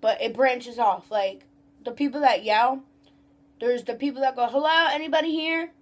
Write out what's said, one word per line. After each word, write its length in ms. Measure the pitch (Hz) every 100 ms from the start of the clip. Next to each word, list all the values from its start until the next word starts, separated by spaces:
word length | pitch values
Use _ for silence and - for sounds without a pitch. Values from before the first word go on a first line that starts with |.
But 200 | 220 208
it 120 | 233
branches 460 | 226 262 247 240 233
off. 300 | 226 180 -
Like, 340 | 214 196 196 - _ _ _
the 80 | -
people 300 | 233 285 269
that 220 | 285 214
yell, 400 | 214 214 247 269 - _ _ _ _ _ _ _
there's 240 | 233 247
the 100 | 240
people 280 | 233 277 262
that 140 | 269 254
go, 120 | 240
Hello, 400 | 262 302 320 330
anybody 400 | 294 311 311 320
here? 400 | 320 320 330 330 _